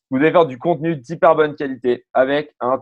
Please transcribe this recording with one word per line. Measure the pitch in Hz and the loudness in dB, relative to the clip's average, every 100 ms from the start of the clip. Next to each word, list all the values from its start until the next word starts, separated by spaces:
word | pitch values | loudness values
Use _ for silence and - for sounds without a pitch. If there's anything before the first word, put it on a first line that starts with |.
| - | -6
vous | 131 | 0
devez | 156 | 2
faire | 160 165 | 4 2
du | 127 | 0
contenu | 165 165 160 160 | -4 -4 -4 -6
d'hyper | 120 165 170 | -8 0 2
bonne | 156 151 147 | 2 0 -2
qualité, | 143 131 123 120 _ | -8 -6 -2 -4 _
avec | 117 131 143 151 - | 0 0 0 -4 -6
un | 120 131 | -4 -4